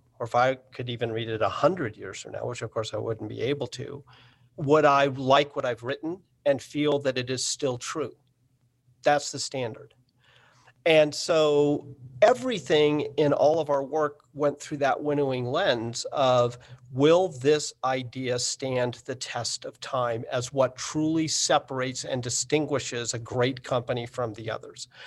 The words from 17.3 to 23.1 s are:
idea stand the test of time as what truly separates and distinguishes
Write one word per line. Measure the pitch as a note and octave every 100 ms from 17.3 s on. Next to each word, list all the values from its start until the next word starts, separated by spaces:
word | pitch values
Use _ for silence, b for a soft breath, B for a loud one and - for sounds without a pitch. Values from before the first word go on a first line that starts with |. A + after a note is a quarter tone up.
| C#3+ C3 D3+ - -
idea | C3 C3 B2 C3 C3 B2
stand | - - C3+ B2+ B2 A#2+
the | -
test | B2 - B2 A#2 - -
of | -
time | - C3 A#2+ A#2 -
as | C3 B2
what | C#3 C3 -
truly | - D#3 D#3 D#3+ D#3+
separates | - - D3+ - C3 B2+ B2+
and | D3 C3+
distinguishes | A#2+ - - D3+ C#3+ C#3 - B2 A#2